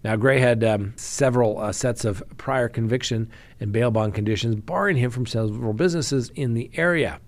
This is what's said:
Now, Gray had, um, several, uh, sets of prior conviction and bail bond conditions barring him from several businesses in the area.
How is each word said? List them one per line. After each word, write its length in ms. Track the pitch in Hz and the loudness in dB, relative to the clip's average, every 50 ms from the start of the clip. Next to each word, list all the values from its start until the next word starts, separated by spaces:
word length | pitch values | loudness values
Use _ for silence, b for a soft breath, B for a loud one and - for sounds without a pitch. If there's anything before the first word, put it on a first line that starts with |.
Now, 140 | - - 113 | -2 -2 0
Gray 240 | 107 113 135 135 131 | 2 4 4 4 6
had, 240 | 127 123 120 110 113 | 4 4 4 4 4
um, 300 | 110 107 101 101 101 - | 2 2 0 -2 -6 -8
several, 600 | - - - - - 143 131 120 123 120 107 110 110 | -12 -12 -10 -2 2 2 2 4 4 2 2 0 -2
uh, 140 | 107 104 | -4 -4
sets 340 | - - - 123 117 - - | -4 -2 -2 -2 -2 0 -2
of 160 | 110 98 92 - - - - | -2 -2 -4 -8 -14 -16 -10
prior 320 | - - 131 131 120 117 | -4 -2 0 0 0 0
conviction 580 | - - 113 110 120 127 - - 120 113 113 113 B B B B B B | -2 -2 0 0 0 0 0 -2 -2 -2 -2 -4 B B B B B B
and 140 | 117 104 | -6 -2
bail 180 | 101 113 120 123 | 0 2 2 2
bond 240 | 107 110 110 107 101 | 2 2 0 0 0
conditions 400 | 107 104 107 110 98 113 113 110 | 0 0 0 0 0 0 -2 -2
barring 420 | 104 104 - - 185 202 202 175 | -2 -4 -4 -2 0 2 2 2
him 140 | 127 123 123 | 2 0 0
from 160 | 117 123 123 | 0 -4 -4
several 480 | - - 113 113 107 104 117 123 110 107 | -2 -2 -2 -2 -2 -2 -2 -2 -4 0
businesses 560 | 113 170 185 170 170 127 - 143 131 117 - - | 2 2 2 2 0 -2 0 0 -2 -2 -2 -6
in 200 | - 139 120 117 | -4 -2 -2 0
the 160 | 113 123 - - | -2 -4 -4 -4
area. 440 | - 165 175 175 160 127 95 80 - - | 0 2 2 2 2 0 -2 -4 -10 -16